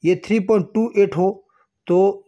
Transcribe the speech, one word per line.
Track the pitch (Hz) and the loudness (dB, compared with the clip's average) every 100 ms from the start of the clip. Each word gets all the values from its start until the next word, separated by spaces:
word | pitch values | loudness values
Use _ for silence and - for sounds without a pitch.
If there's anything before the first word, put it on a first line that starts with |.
ये | 165 180 | 0 -2
थ्री | - 220 | -2 -4
पॉइंट | 196 214 151 | 0 -2 0
टू | - 233 214 | -4 -2 0
एट | 196 160 | 0 0
हो | 185 208 _ _ _ _ - | -2 -4 _ _ _ _ -2
तो | 180 196 196 | 2 2 -2